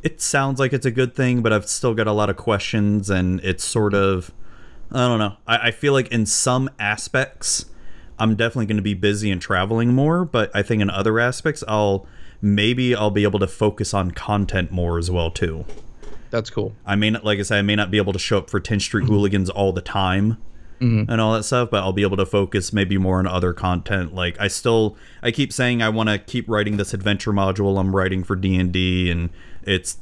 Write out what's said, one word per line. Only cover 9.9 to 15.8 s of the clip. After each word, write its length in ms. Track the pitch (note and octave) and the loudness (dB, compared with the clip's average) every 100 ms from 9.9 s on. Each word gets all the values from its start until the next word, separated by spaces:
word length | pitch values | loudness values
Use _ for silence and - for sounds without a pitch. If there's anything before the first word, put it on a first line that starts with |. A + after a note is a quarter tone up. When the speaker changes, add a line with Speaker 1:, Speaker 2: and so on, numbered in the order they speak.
Speaker 1:
more, 300 | B2+ D3 F3 F3+ | 4 4 2 0
but 240 | A#2+ G#2 G#2 | 0 0 0
I 80 | |
think 180 | G2+ A2 | 0 2
in 80 | G2 | 0
other 300 | F#2+ G2+ A2 | 0 0 2
aspects, 440 | A#2+ B2+ D#3 D3 - | 0 0 -4 -4 -2
I'll, 400 | G#2+ G#2 G2 - - - - | 0 2 0 -4 -16 -16 -2
maybe 540 | G#2 G2+ G#2+ B2 B2+ A#2 | 2 4 2 2 2 2
I'll 160 | G#2+ | 2
be 120 | G#2 | 4
able 160 | G#2 G2 | 2 2
to 80 | F#2+ | 0
focus 460 | - G#2+ - G2+ | 2 0 0 -2
on 180 | G2+ F2+ | -2 -2
content 600 | - - G#2 G2 F#2+ F2 | -4 -2 0 0 0 -2
more 260 | F#2 E2+ E2+ | -2 0 0
as 120 | E2+ | 0
well, 180 | F2+ E2 | 0 0
too. 340 | - E2+ D#2+ E2+ - | 0 -4 -4 -8 -10